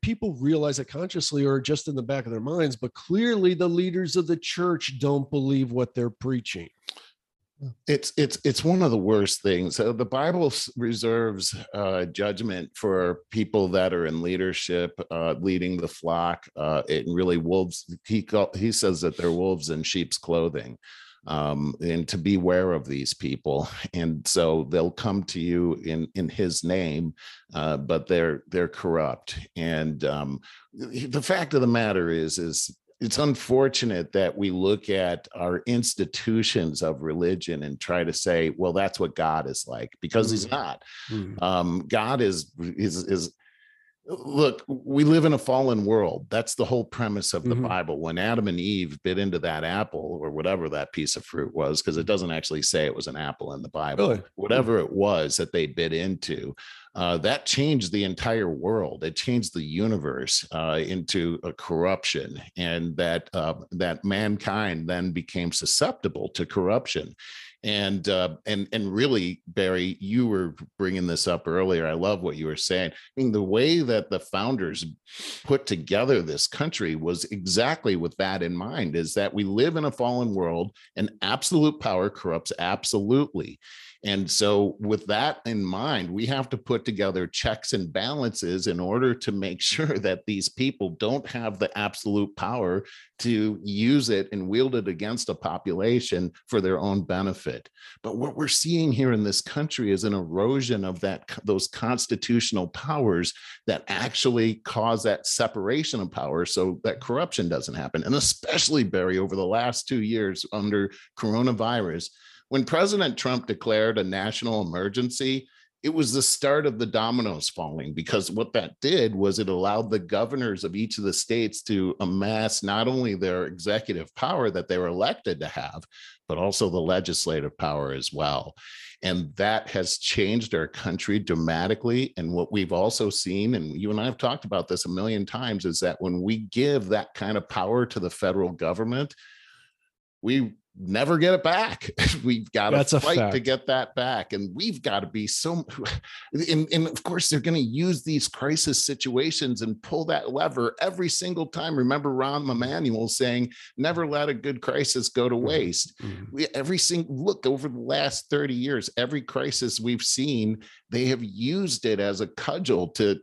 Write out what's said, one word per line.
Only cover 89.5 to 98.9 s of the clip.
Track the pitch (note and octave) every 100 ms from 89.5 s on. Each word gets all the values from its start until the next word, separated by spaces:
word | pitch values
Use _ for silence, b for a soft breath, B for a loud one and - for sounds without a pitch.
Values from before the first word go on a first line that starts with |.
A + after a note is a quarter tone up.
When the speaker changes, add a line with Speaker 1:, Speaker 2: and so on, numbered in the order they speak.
| F2
Speaker 2:
<laughs> | -
sure | - D3+ G#2+
that | G2 F2+ -
these | G2 -
people | - C3+ - F#2+
don't | D#2+ G#2+ C#3 -
have | A#2+ A2+ F#2+
the | G#2 G#2
absolute | G#2 - G#2 G2+ G2+ -
power | F#2+ B2 F#2 F#2 B B B -
to | A#2+ A2 G#2+ G2
use | G2+ G2+ A#2 C#3+ A#2+
it | G2+ G2
and | G#2 F#2
wield | A2 C3 B2
it | G2
against | E2+ G#2 A#2 -
a |
population | F2 F2 F2 F#2+ E2+ G#2+ B2 - F2+ F2 b -
for | G#2+
their | F#2 F2+
own | G2 G2
benefit. | D#2+ F#2 G2 F2 D#2 - - B B B
But | A2+ G#2+
what | C#3+ -
we're | D3+
seeing | - D#3+ E3+ D#3+